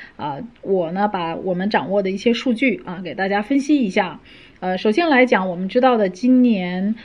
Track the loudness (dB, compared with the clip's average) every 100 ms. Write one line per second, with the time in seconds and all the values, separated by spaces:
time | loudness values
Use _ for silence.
0 | -18 -10 -8 -8 -12 -12 -2 0 0 0
1 | -2 -2 -4 -4 -4 -2 0 -2 0 -2
2 | -2 0 0 0 0 0 0 -2 -8 -12
3 | -10 -4 -2 -2 0 -2 2 0 2 0
4 | -2 -8 -20 -20 -20 _ -4 -2 0 2
5 | 4 4 4 2 0 -4 -2 2 2 4
6 | 0 0 2 4 4 2 -2 -2 -2 -4